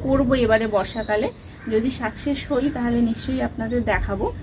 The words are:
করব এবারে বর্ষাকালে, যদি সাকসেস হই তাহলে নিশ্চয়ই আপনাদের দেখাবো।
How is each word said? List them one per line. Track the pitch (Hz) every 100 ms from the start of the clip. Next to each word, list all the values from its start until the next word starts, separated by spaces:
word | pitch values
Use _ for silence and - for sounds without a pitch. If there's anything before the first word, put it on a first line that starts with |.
করব | 269 269 247
এবারে | 262 226 220 220
বর্ষাকালে, | 202 202 226 208 208 294 - - - -
যদি | 220 254
সাকসেস | - 220 - 285 277 -
হই | 262 285
তাহলে | 269 240 240
নিশ্চয়ই | 233 226 - 262
আপনাদের | 240 - 226 247
দেখাবো। | 220 185 - 196 440 -